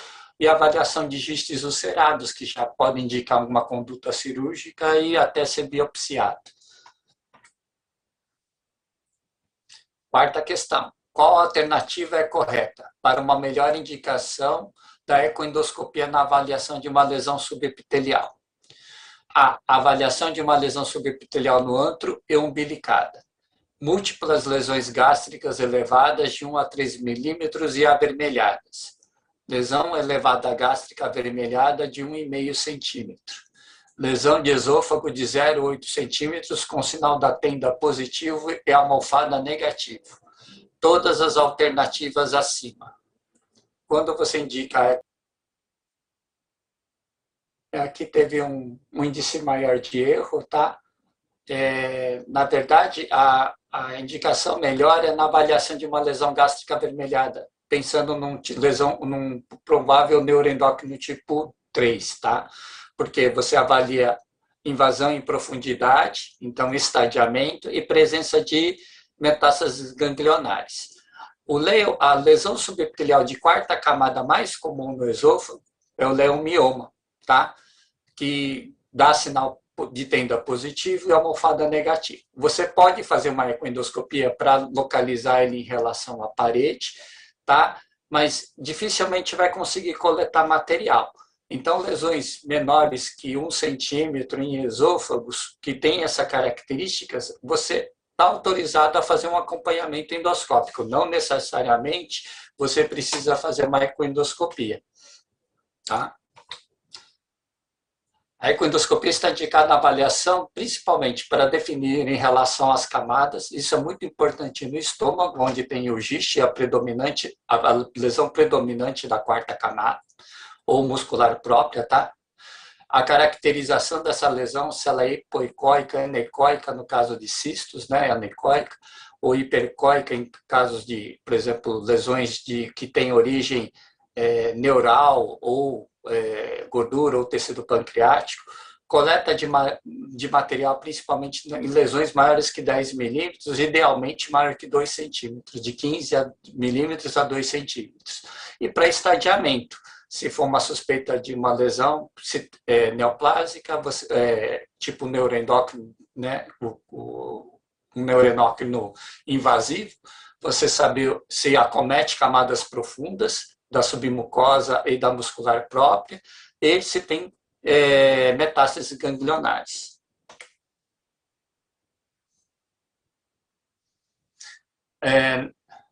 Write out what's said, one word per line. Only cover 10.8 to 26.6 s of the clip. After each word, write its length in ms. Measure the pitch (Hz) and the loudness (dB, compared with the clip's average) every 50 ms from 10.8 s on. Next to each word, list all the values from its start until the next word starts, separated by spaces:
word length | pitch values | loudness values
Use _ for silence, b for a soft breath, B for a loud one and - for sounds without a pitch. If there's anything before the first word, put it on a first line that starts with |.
| - - - _ _ _ - - | -4 -6 -14 _ _ _ 2 4
Qual 220 | - 165 180 170 | 6 6 6 6
alternativa 800 | 170 170 - 160 151 151 151 135 - - - 175 175 160 170 160 | 4 4 2 0 0 0 0 -2 -2 -4 -6 -8 -6 -4 -2 -2
é 60 | 156 | -2
correta 600 | - - 165 - - 120 113 - - - - - - _ _ | -2 -2 -2 -2 -2 -2 -2 -2 -4 -6 -14 -20 -20 _ _
para 180 | - 127 131 127 | 0 2 2 2
uma 200 | 135 139 139 139 | 2 0 0 0
melhor 360 | 139 135 131 143 143 151 151 | 0 -2 0 0 2 2 0
indicação 960 | 160 143 139 147 135 - 147 131 123 - - - - 139 139 151 165 202 - _ b b b b b b | -2 -6 -10 -14 -10 -6 -4 -4 -4 -4 -6 -6 -4 -2 -2 -2 -2 -6 -12 _ b b b b b b
da 220 | - 143 139 147 | 2 2 4 4
ecoendoscopia 800 | 151 151 - 156 151 139 156 156 - - - 160 - - 151 143 | 2 0 -4 -6 -4 -2 -2 -2 -2 -4 -10 -12 -8 -4 -4 -2
na 160 | 143 147 143 | 0 2 2
avaliação 580 | 139 139 143 139 135 135 135 135 - - 147 139 | 2 4 4 2 2 0 -4 -6 -6 -8 -10 -10
de 80 | 135 147 | -6 0
uma 140 | 139 143 | 2 2
lesão 380 | 143 135 139 135 - 143 143 139 | 4 4 2 -4 -2 -2 -4 -4
subepitelial? 960 | - - - 123 147 135 - - - - - 139 135 135 127 - - - - _ _ _ _ _ _ B B B B B B B B B B B B B - | -6 -8 -8 -6 -6 -6 -6 -8 -8 -2 -2 0 0 2 0 0 0 -4 -10 _ _ _ _ _ _ B B B B B B B B B B B B B 2
A. 240 | 147 135 131 123 - _ - | 4 4 4 4 0 _ 2
Avaliação 640 | 131 131 131 139 135 135 135 131 - - 165 165 | 2 4 4 4 4 4 2 0 0 0 -2 -4
de 120 | 160 160 151 | -4 -2 0
uma 120 | 147 147 | 2 2
lesão 300 | 143 139 135 123 143 131 | 4 2 0 -2 -4 -6
subepitelial 800 | - - 147 131 139 135 - - - - 143 127 131 127 127 127 | -6 -6 -6 -6 -6 -6 -8 -8 -6 -4 -2 0 2 2 2 2
no 120 | 131 123 | 0 0
antro 460 | 131 143 165 165 - - - - - _ - | 0 0 0 -2 -4 -6 -8 -8 -8 _ 0
e 80 | 156 147 | 0 0
umbilicada. 840 | 151 151 139 151 147 147 151 - - - 214 - - - - - - _ _ _ _ _ _ _ _ _ _ - | 0 0 -4 -4 -6 -6 -8 -8 -2 0 0 0 0 -2 -6 -16 -20 _ _ _ _ _ _ _ _ _ _ -8
Múltiplas 640 | 143 147 180 202 196 - - - 160 151 156 143 - | -4 -2 0 0 0 -4 -8 -4 -2 0 0 0 2
lesões 460 | 139 135 135 123 127 135 131 120 123 | 0 -2 -2 0 -2 -2 -2 -4 -2
gástricas 680 | 117 127 127 143 143 - - - 139 - - 139 - - | 2 4 6 6 6 4 2 -2 -4 -2 -4 -6 -4 -2
elevadas 720 | 123 123 123 123 113 - 127 127 139 147 147 147 147 135 - | 0 0 2 0 2 4 4 6 6 6 4 2 0 -2 -2
de 120 | - 143 | -6 -8
um 100 | 143 147 | -6 -2
a 100 | 147 | -2